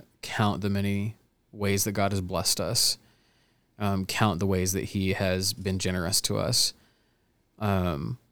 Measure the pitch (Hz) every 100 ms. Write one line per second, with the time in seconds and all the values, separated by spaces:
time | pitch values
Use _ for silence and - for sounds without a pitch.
0 | - _ - - 107 98 101 98 101 101
1 | 101 110 _ _ _ 104 101 98 - 101
2 | 98 98 90 90 82 - 85 123 - -
3 | _ _ _ _ _ _ _ - 104 98
4 | 95 - 110 87 98 92 92 92 - 104
5 | 95 95 98 92 95 - 95 95 92 90
6 | 85 - - 104 98 120 - - _ _
7 | _ _ _ _ _ - 107 95 90 76
8 | 110 123 _